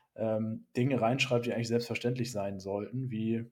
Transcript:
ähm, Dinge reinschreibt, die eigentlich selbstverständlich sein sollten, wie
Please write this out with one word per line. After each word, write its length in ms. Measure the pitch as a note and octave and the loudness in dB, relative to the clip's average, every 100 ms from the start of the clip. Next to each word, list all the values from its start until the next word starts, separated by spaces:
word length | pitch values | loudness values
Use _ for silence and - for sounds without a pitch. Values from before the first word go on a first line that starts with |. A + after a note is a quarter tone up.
| _ | _
ähm, 500 | - A2 A2 A2 A2+ - | -4 0 0 0 -4 -4
Dinge 240 | A#2+ C3 B2 | 0 2 4
reinschreibt, 460 | A2+ C3+ C3 A#2+ | 4 2 2 2
die 80 | A#2+ | 2
eigentlich 140 | G#2+ A2+ | 0 2
selbstverständlich 640 | A#2 - A2+ A#2+ B2+ A2 | 0 0 -2 -2 -2 -2
sein 280 | G#2 G2 G2 | -2 -4 -4
sollten, 520 | F#2+ G2+ G#2 B2+ C3 | -4 -4 -2 -4 -4
wie 340 | A2 A2 A2+ A#2 | -2 0 0 -4